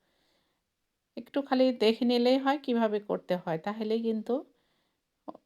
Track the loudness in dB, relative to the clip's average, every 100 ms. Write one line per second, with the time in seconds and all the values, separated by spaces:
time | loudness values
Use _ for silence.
0 | _ _ _ _ _ _ _ _ _ _
1 | _ -16 -8 -6 -2 2 2 4 2 2
2 | 2 2 4 2 2 0 0 0 0 -2
3 | -4 -6 -4 -4 -4 -6 -6 -6 -4 -2
4 | -2 -4 -2 -6 -6 _ _ _ _ _
5 | _ _ -20 -20